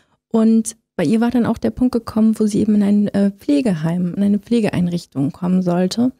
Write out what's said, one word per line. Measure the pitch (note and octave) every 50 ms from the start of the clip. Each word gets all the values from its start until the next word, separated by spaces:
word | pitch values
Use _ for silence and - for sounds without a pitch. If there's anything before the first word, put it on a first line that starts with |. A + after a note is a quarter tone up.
| _ _ _ _ _ _
Und | - A3+ A3 A3+ A3+ A3+ A3 - - _ _ _ _
bei | - E3+
ihr | C#3+ A3+ A3
war | A#3+ A#3+
dann | B3 A#3+ A3
auch | - A#3 -
der | - A3+
Punkt | - - B3+ B3+
gekommen, | - A3+ A3+ - - A3 A3 A3 G#3+ -
wo | A3
sie | G#3 G#3 G#3+
eben | G#3+ G#3+ G#3
in | G#3
ein, | G3+ G3+ G#3 G#3 G#3 -
äh, | - G3+ G3+ G3
Pflegeheim, | G3+ - - - C#4+ C#4+ C4 A3 F3+ D3+ D#3 D#3+ E3+ F3+ F3+ F3 -
in | G3
eine | G3+ G3+ G#3 G#3
Pflegeeinrichtung | - - A#3+ A#3+ G#3 - - D3 F3 F3 F3 F3 - - - C3+ C#3+ -
kommen | - - F3+ F3+ F#3 F#3
sollte. | F#3 F3 E3+ F3+ F#3 F3+ - A3+ A#3+ C4 -